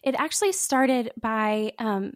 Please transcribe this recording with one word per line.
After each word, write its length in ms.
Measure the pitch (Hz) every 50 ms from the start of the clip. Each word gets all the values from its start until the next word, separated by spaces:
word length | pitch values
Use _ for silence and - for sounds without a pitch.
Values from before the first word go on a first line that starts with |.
| -
it 120 | 269 262
actually 380 | - 277 320 - - 427 392 381
started 600 | - - - 277 262 262 262 262 247 233 226 - -
by, 520 | - 220 220 220 214 214 214 214 214 214 - -
um, 340 | 233 220 208 196 190 - -